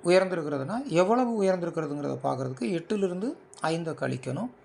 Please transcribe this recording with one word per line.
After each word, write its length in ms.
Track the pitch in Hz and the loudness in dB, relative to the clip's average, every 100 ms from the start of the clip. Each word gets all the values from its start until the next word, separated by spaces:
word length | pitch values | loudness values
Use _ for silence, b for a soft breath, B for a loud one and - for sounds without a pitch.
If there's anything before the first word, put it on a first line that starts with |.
உயர்ந்திருக்கிறதுனா, 800 | 170 185 190 175 147 143 135 226 | 6 6 4 -2 -2 -4 -2 -6
எவ்வளவு 600 | 285 160 185 240 240 226 | 0 4 4 4 2 2
உயர்ந்திருக்கிறதுங்கிறத 760 | 190 180 170 160 151 147 143 131 | 2 2 0 -4 -4 -4 -4 -2
பார்க்கறதுக்கு 480 | 139 131 131 131 - | -2 -2 -4 -4 -2
எட்டிலிருந்து 640 | 165 - 214 190 180 226 - - - | -2 -2 -2 0 -2 -6 -8 -16 -6
ஐந்தை 320 | 160 165 160 | -2 -2 -4
கழிக்கணும். 560 | 143 131 127 131 139 247 - | -4 -4 -4 -6 -6 -6 -10